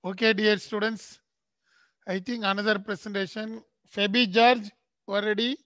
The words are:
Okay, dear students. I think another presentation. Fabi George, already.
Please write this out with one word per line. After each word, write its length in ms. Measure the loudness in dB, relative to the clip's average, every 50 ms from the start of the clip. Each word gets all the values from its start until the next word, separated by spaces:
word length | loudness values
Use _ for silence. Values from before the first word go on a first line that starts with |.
| -8
Okay, 280 | -10 -4 0 2 2
dear 260 | 2 4 4 2 2 2
students. 600 | -2 -8 -4 -2 -2 -2 -4 -6 -14 -20 -20 _ _ _ _ _ _ _ _ _ _ _ _ _ _ _ _ _ _
I 120 | -6 -6 -6
think 260 | -4 -6 -8 -4 -2
another 340 | -2 -2 0 0 0 0 0
presentation. 840 | -2 -6 -8 -8 -8 -8 -4 -4 -6 -4 -6 -10 -10 -10 -12 -14 _ _ _ _ _ _
Fabi 400 | -4 -2 -2 0 2 2 2 4
George, 400 | 6 6 6 8 6 4 -2 -12 _ _ _ _ _ _ _ -4
already. 480 | -4 -2 0 0 0 0 -2 -4 -4 -8 _